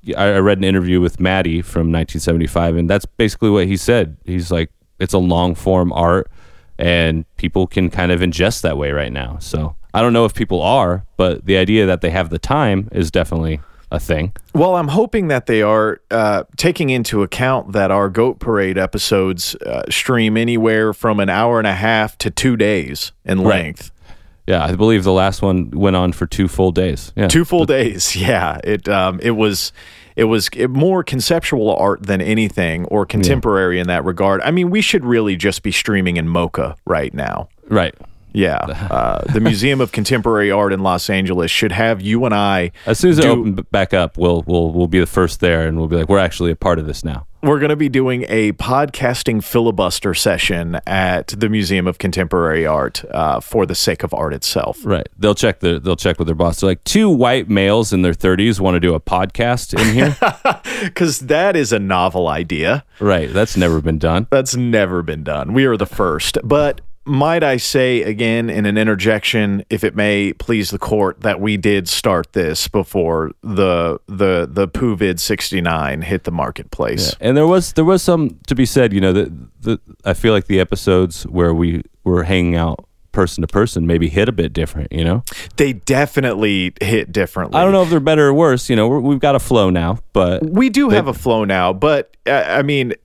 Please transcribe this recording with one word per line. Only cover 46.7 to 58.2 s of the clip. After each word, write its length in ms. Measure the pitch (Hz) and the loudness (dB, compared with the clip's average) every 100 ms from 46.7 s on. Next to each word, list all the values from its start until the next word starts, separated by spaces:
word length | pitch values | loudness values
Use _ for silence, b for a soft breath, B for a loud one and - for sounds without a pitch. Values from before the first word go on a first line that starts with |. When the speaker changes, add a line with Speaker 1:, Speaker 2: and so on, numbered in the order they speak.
| 82 | -2
Speaker 1:
of 80 | 78 | -4
this 160 | - | -6
now." 220 | 82 62 - - | -8 -8 -12 -4
Speaker 2:
We're 160 | 151 147 | 0 2
gonna 180 | 147 151 | 0 0
be 120 | 147 | 0
doing 360 | 131 131 123 - | 0 0 -2 -2
a 240 | 110 107 | 0 0
podcasting 880 | - - 131 143 - 123 123 - 110 | -2 -2 0 0 -2 -2 -2 -2 -2
filibuster 680 | - 120 117 101 92 - 101 | 0 0 0 0 -2 -2 -4
session 640 | 87 - 90 - 87 85 82 - | -2 0 0 -2 -4 -4 -6 -4
at 420 | 95 92 90 - | -2 0 -2 -4
the 200 | 101 110 | -4 0
Museum 380 | 107 92 95 90 | 0 0 0 0
of 120 | 87 | -2
Contemporary 680 | 98 92 90 90 82 80 78 | -4 -2 -2 0 0 0 0
Art, 380 | 76 64 - - | 0 -2 -6 -8
uh, 300 | - 78 62 | -2 0 -2
for 240 | - 113 92 | -2 -2 -2
the 80 | |
sake 280 | 87 - 85 | -2 -2 -2
of 100 | 82 | -4
art 180 | - 80 | -4 -4
itself. 440 | - - - - - | -4 -4 -4 -4 -6
Speaker 1:
Right. 240 | 156 90 - - | -2 -2 -4 0
They'll 160 | 104 | 0
check 260 | 104 117 - | 2 0 2
the, 180 | 90 82 | 0 0
they'll 160 | 73 85 | -2 0
check 220 | 95 80 | 0 0
with 80 | 80 | -2
their 60 | |
boss. 260 | 78 85 85 | 2 0 2
They're 100 | 95 | 0
like, 140 | 90 | 0
"Two 240 | - 202 214 | 0 2 4
white 380 | 143 120 131 90 | 4 4 2 2
males 440 | 101 98 110 107 | 2 4 2 2
in 100 | 95 | 2
their 120 | 90 | 2
thirties 460 | 82 | 2